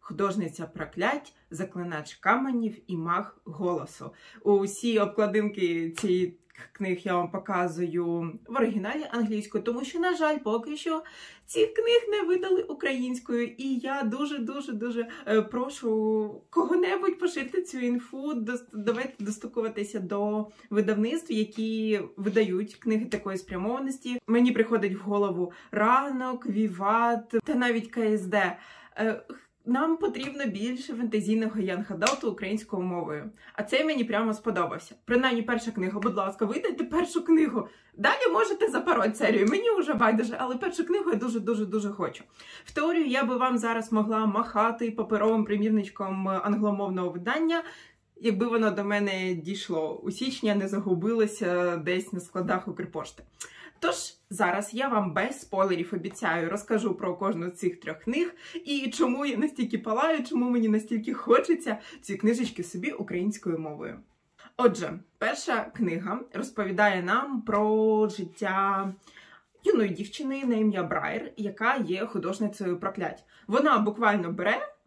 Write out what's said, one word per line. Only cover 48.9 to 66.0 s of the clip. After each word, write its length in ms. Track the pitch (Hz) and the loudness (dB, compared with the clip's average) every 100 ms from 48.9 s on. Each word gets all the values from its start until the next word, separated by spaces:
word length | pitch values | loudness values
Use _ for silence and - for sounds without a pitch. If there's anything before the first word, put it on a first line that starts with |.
| 208 202 190 185 | 2 2 0 -2
дійшло 680 | 175 156 196 - 165 156 - | -2 -4 -8 -4 -2 -2 -4
у 80 | - | -6
січні, 400 | 208 254 254 220 | -4 -4 0 2
а 40 | |
не 140 | 202 196 | 2 2
загубилося 1080 | 196 208 180 202 233 208 214 180 180 180 170 | -2 2 0 2 2 2 2 0 2 2 0
десь 360 | 156 185 - | 0 -2 -2
на 80 | 180 | -8
складах 480 | 175 185 175 185 - | -6 -4 -2 -2 -2
Укрпошти. 540 | - 175 156 - - - _ - - - _ | -8 -6 -8 -10 -14 -20 _ -18 -16 -20 _
Тож 140 | 339 - - - _ | -2 -2 -6 -14 _
зараз 440 | 185 185 190 214 | 0 2 2 -2
я 140 | 226 269 | -4 0
вам 240 | 226 190 | 2 2
без 280 | 156 220 277 | 0 -2 -4
спойлерів 500 | - 190 190 175 175 | -4 0 2 2 -2
обіцяю 580 | 180 165 - 185 165 165 | -4 -6 -4 -2 0 0
розкажу 440 | 202 - 220 220 | -4 0 0 0
про 220 | 180 185 180 | -2 -4 -2
кожну 340 | 190 165 175 | -2 -2 -4
з 40 | |
цих 260 | 180 180 - | -2 -4 -2
трьох 180 | - 156 | -8 -8
книг 360 | - 277 349 - - 339 | -4 -2 -2 -4 -12 -12
і 260 | - 285 262 | -4 -4 -2
чому 360 | - 269 254 285 | 0 0 2 0
я 100 | 220 | 0
настільки 420 | 302 - 233 220 | -2 0 -2 -2
палаю, 460 | - 226 311 320 | -2 0 2 2
чому 260 | 247 240 247 | 0 0 2
мені 180 | 247 220 | 2 4
настільки 460 | 214 214 233 226 | 2 2 -4 -2
хочеться 640 | - - 494 539 339 294 214 - - | -6 6 6 6 0 0 -4 -6 -18
ці 160 | - 190 | -8 0
книжечки 480 | 208 240 240 - | 2 2 -2 -4
собі 260 | 175 185 240 | -8 -6 -6
українською 680 | 285 - 180 190 208 190 160 | -6 -4 -2 -2 -2 -4 -4
мовою. 420 | 156 147 156 - - _ _ _ - - | -4 -8 -10 -12 -18 _ _ _ -18 2
Отже, 420 | 240 185 170 170 - _ | 4 4 -6 -8 -14 _
перша 460 | 214 285 - 233 | -2 -2 0 -2
книга 560 | - - 190 165 | -2 0 0 0